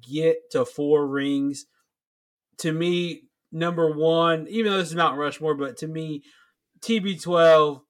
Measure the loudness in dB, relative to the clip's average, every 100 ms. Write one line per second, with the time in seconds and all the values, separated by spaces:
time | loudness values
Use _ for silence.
0 | -10 -2 0 0 -2 -2 -2 -2 2 2
1 | 2 -2 -2 -2 -2 -6 -14 _ _ _
2 | _ _ _ _ _ -8 -4 -2 -2 -2
3 | -4 -8 _ _ _ -6 -4 0 0 2
4 | 2 4 2 0 -2 -2 0 0 -2 0
5 | -2 0 -6 -4 -4 -2 -6 -8 -10 -8
6 | -8 -10 -14 _ _ _ _ -12 -4 -2
7 | -2 -6 0 4 8 8 6 -2